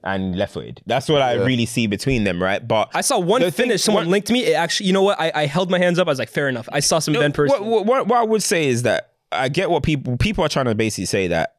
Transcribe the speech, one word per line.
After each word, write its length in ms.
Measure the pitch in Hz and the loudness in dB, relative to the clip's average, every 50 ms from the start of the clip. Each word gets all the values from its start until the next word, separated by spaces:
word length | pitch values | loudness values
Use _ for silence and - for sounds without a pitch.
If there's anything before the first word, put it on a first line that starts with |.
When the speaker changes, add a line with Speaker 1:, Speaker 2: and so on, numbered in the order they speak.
| - | -4
Speaker 1:
and 300 | 92 98 98 95 95 90 90 | -4 -4 -2 -2 -4 -2 -2
left-footed. 440 | 101 98 - 85 60 57 62 - _ | -4 -4 -4 -10 -10 -10 -16 -16 _
That's 220 | - 113 135 131 - | -4 -2 -2 0 0
what 140 | 156 143 | 2 2
I 140 | 135 123 120 | 2 2 0
Speaker 2:
Yeah. 100 | 120 - | 0 0
Speaker 1:
really 200 | 123 131 117 117 | 0 2 0 0
see 220 | 117 - 131 117 107 | -2 0 -2 0 0
between 380 | 101 98 - 139 135 120 104 | -2 -2 -2 -2 0 0 0
them, 180 | 98 87 87 92 | 0 0 0 0
right? 220 | 92 98 98 - 117 | 0 0 -2 -2 0
But 220 | 117 107 101 - - | 0 0 0 0 -2
Speaker 3:
I 60 | - | -4
saw 200 | - - 269 220 | -2 0 0 0
one 200 | 180 165 208 254 | 0 2 2 2
Speaker 1:
the 120 | 254 185 | 2 0
thing 160 | - - 247 247 | 0 -2 0 0
Speaker 3:
finish. 160 | 226 180 - | 0 0 0
Someone 200 | - 208 202 - 165 | 2 0 0 2 2
Speaker 1:
one 40 | |
Speaker 3:
linked 180 | 185 202 185 - | 0 0 0 0
me. 140 | 226 254 240 | 0 0 2
It 80 | - 160 | 2 2
actually, 340 | 151 170 170 - - 208 185 | 2 0 0 -2 -2 0 0
you 40 | |
know 100 | 185 196 | 2 4
what? 160 | 190 202 202 - | 4 2 2 0
I, 140 | 160 165 - | -2 -2 0
I 120 | 151 151 | 0 -2
held 260 | 143 143 180 196 175 | 0 0 -2 0 0
my 80 | 185 180 | 0 2
hands 180 | 180 180 175 165 | 2 2 2 2
up. 120 | 185 165 | 2 0
I 20 | |
was 80 | 147 127 | 0 -2
like, 80 | 117 - | -2 -4
"Fair 220 | - 143 143 139 | -2 -2 -2 -2
enough." 180 | 127 120 113 - - | -2 -4 -8 -4 -4
I 80 | 147 | -2
saw 180 | 143 - 175 165 | 0 2 0 0
some 140 | 151 - 151 | 0 0 0
Speaker 1:
No, 80 | 147 | 2
Speaker 3:
Van 100 | 147 147 | 2 0
Persie. 160 | 139 - 147 143 | 2 2 2 2
Speaker 1:
what, 160 | 277 220 196 | 2 0 0
what, 220 | 220 226 220 190 | 0 0 0 2
what, 220 | 214 247 269 214 190 | 2 2 2 2 2
what 120 | 247 240 | 2 2
I 40 | 233 | 2
would 200 | 214 220 220 - | 2 0 0 0
say 240 | - 202 170 156 139 | 0 0 2 2 2
is 160 | 123 117 120 | 0 0 2
that 280 | 117 95 - - _ _ _ _ _ | 0 0 0 -2 _ _ _ _ _
I 160 | - 87 131 131 | -4 -2 -2 -2
get 220 | 151 185 190 160 | 0 -2 0 0
what 140 | 175 156 - | 0 0 2
people, 340 | - 156 139 127 131 123 120 | 0 -2 -2 -2 -4 -6 -4
people 260 | - 202 220 196 170 | -4 -4 -2 -2 -2
are 60 | 147 | -2
trying 160 | - 151 135 | 0 0 0
to 100 | 123 110 | 0 0
basically 300 | 104 113 110 - - 95 | 0 0 -2 -2 -4 -6
say 220 | - - 104 95 87 | -2 0 0 0 0
that 280 | 85 82 78 - _ | 0 -2 -2 -4 _